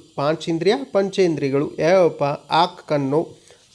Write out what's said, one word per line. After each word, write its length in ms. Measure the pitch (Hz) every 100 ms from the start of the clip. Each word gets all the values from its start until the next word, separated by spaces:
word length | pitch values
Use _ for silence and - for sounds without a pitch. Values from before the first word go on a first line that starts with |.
| - -
ಪಾಂಚ್ 340 | 143 160 -
ಇಂದ್ರಿಯ, 240 | 165 175 262
ಪಂಚೇಂದ್ರಿಯಗಳು 920 | 269 196 202 196 180 147 139 139 151 -
ಯಾವ್ಯಾವಪ್ಪ? 460 | 156 185 165 - 143 151 -
ಆಕ್ 360 | 156 175 - -
ಕಣ್ಣು, 400 | 151 135 147 - - _ - _